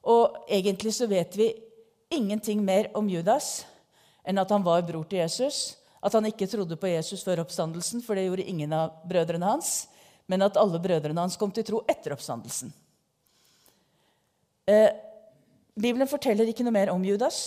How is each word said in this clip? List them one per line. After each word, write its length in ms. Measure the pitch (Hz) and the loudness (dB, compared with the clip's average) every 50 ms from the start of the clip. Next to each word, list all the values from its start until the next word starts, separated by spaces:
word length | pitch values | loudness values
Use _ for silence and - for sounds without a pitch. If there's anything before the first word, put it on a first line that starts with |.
| - | 4
og 320 | - 233 233 233 - - - - | 6 6 6 6 4 2 -4 -6
egentlig 480 | - 214 196 185 202 190 190 208 220 214 | -2 -2 0 2 0 -2 0 -2 -4 -2
så 160 | - 254 220 | -2 0 2
vet 240 | 202 185 170 - - | 2 0 0 0 0
vi 160 | 196 220 226 - - - - - - - _ _ _ _ _ - | 0 0 0 0 -4 -16 -20 -20 -20 -20 _ _ _ _ _ -2
ingenting 480 | 311 220 196 208 214 - 226 208 214 | -2 0 0 -2 -4 -2 -2 0 0
mer 300 | 208 190 190 196 214 - - | 2 4 2 2 2 0 -2
om 160 | - 214 202 | -2 -2 -2
Judas 560 | 180 165 170 196 233 302 - - - - - - - _ _ _ _ _ _ _ _ _ _ | -2 0 2 2 2 2 0 -6 -8 -10 -12 -16 -20 _ _ _ _ _ _ _ _ _ _
enn 140 | - 185 196 | -2 0 0
at 100 | 185 185 | 2 2
han 120 | 208 202 190 | 2 2 4
var 200 | 175 170 175 175 | 4 4 4 2
bror 220 | 165 170 160 156 | 0 -6 -8 -6
til 140 | - 202 185 | -4 -2 -2
Jesus, 560 | 165 165 - - 247 285 285 - - - - _ _ _ _ _ - | -2 -2 -2 -2 -2 -2 -2 -6 -8 -8 -12 _ _ _ _ _ -4
at 120 | 202 - | 2 2
han 100 | 220 214 | 2 2
ikke 220 | 214 214 214 196 185 | 2 -2 -4 -4 -4
trodde 240 | - 214 190 165 165 156 | -2 -4 -4 -6 -6 -4
på 100 | - 185 | -2 -2
Jesus 320 | 175 160 160 - 202 180 - | -2 -2 -2 -4 -8 -8 -4
før 220 | 190 180 165 165 | -2 -2 -2 -2
oppstandelsen, 580 | 160 - - 165 160 165 175 175 - - 240 240 | -6 -4 -4 -4 -4 -4 -6 -6 -6 -6 -6 -4
for 140 | - 208 | -4 -2
det 80 | 190 190 | -2 0
gjorde 220 | 185 180 185 185 - | -2 -2 -4 -4 -6
ingen 220 | 190 160 147 151 156 | -4 -4 -4 -2 0
av 220 | 156 160 160 - - - | 0 -2 -2 -4 -12 -10
brødrene 400 | 175 180 180 165 165 165 170 170 | -2 0 0 0 0 -2 -2 0
hans, 400 | 202 240 311 339 - - - - _ - - - - _ _ _ | 0 0 0 -2 -4 -6 -6 -8 _ -20 -20 -20 -20 _ _ _
men 160 | - 185 185 196 | -4 0 2 2
at 160 | 202 196 156 | 2 4 4
alle 220 | - 202 165 170 170 | 4 4 2 0 0
brødrene 400 | 190 175 156 147 151 156 170 175 | 2 0 2 0 -2 -2 -2 -2
hans 160 | 185 185 - | -4 -2 -4
kom 140 | 214 202 190 | -4 -4 -2
til 100 | 226 220 | -4 -4
tro 120 | - 202 226 - | -2 -4 -2 0
etter 240 | - 302 - - 135 139 | 0 -2 -2 -2 -8 -8
oppstandelsen. 580 | 135 - - 127 117 107 - - - 127 135 - _ _ _ _ _ _ _ _ _ _ _ _ _ _ _ _ _ _ _ _ _ _ _ _ _ _ _ _ _ _ _ _ _ _ _ _ _ _ | -8 -8 -10 -10 -10 -10 -10 -10 -10 -10 -12 -18 _ _ _ _ _ _ _ _ _ _ _ _ _ _ _ _ _ _ _ _ _ _ _ _ _ _ _ _ _ _ _ _ _ _ _ _ _ _
Eh, 240 | - 208 214 220 202 - - - - - - - - _ _ _ _ _ _ _ _ _ | 4 6 8 8 6 4 2 -12 -20 -20 -20 -20 -20 _ _ _ _ _ _ _ _ _
Bibelen 320 | 214 208 240 233 247 269 262 | -2 0 0 2 2 0 0
forteller 380 | 294 285 - 277 214 208 226 226 | 0 -2 0 0 2 2 2 0
ikke 140 | 220 - 240 | 0 -2 -2
noe 80 | 240 226 | 2 2
mer 160 | 202 190 - | 2 2 2
om 140 | 175 185 185 | 0 -2 0
Judas 320 | 190 202 208 247 311 - - - | 0 0 0 0 0 -2 -4 -8